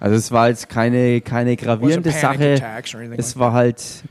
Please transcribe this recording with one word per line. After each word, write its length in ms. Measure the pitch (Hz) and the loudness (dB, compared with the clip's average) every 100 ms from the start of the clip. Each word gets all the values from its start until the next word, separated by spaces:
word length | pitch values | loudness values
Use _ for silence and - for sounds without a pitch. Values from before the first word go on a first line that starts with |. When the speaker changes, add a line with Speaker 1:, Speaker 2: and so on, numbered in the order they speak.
Speaker 1:
also 160 | 104 110 | 2 2
es 160 | 110 | 2
war 160 | 120 117 | 4 4
jetzt 180 | 117 - | 2 -4
keine, 540 | 123 113 123 123 120 | -2 0 2 2 0
keine 340 | - 120 120 120 | -2 -2 0 0
gravierende 540 | 113 110 131 170 165 | -2 0 0 0 0
Speaker 2:
Wasn't 100 | 147 | 0
panic 180 | 139 139 | 0 2
Speaker 1:
Sache. 120 | 147 139 | 2 2
Speaker 2:
attacks 380 | 123 113 127 | -2 -8 -10
or 60 | 113 | -12
anything 180 | 117 120 | -10 -8
Speaker 1:
Es 160 | 120 131 | -6 0
Speaker 2:
like 40 | |
Speaker 1:
war 100 | 120 | 2
Speaker 2:
that. 40 | 120 | 4
Speaker 1:
halt 480 | 123 117 - - - | 2 0 -10 -16 -10